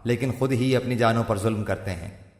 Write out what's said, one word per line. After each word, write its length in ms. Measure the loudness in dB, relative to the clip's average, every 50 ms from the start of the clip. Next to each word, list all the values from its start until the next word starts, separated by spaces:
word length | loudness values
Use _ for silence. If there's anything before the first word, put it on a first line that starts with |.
| 0
لیکن 280 | 0 0 0 0 -2 -2 0
خود 120 | 0 0
ہی 240 | 2 2 2 2 2
اپنی 200 | 2 2 0 0
جانوں 280 | 2 2 4 4 2 2 0
پر 100 | 0 0
ظلم 260 | 0 0 0 0 -2
کرتے 280 | -2 -4 -4 -4 -6
ہیں۔ 180 | -6 -6 -8 -12 -14 -16 -20 -20 _ _